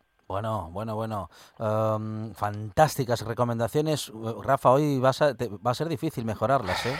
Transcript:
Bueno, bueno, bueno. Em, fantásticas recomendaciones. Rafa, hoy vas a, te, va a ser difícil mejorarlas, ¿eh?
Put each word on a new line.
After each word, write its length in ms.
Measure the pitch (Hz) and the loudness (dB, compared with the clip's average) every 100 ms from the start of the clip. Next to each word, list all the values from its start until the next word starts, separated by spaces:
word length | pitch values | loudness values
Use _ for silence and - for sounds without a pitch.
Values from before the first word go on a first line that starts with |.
| _ _ - | _ _ -8
Bueno, 380 | 95 113 110 82 | -6 -2 -4 -4
bueno, 200 | 92 113 110 | -6 -6 -4
bueno. 320 | 113 113 85 - - - | -4 -6 -8 -14 -20 -4
Em, 760 | 107 107 110 107 110 110 113 | 0 2 2 0 -4 -6 -8
fantásticas 920 | - 104 104 107 - 156 - 120 120 110 | -6 -6 -4 -2 4 4 4 -2 -2 -2
recomendaciones. 840 | 113 120 117 113 147 156 147 - 110 113 104 | 0 0 0 0 0 0 -2 -4 -8 -8 -4
Rafa, 280 | 107 139 131 | 0 4 6
hoy 280 | 135 151 135 | 6 4 2
vas 220 | 131 - | 2 4
a, 120 | 151 117 | 2 0
te, 100 | 117 | -6
va 240 | 101 117 | -4 -2
a 20 | |
ser 140 | 123 160 | -2 -2
difícil 380 | 139 120 - 113 | -2 -4 -4 -4
mejorarlas, 600 | 98 113 135 95 - | 0 2 2 2 -2
¿eh? 80 | 117 | -2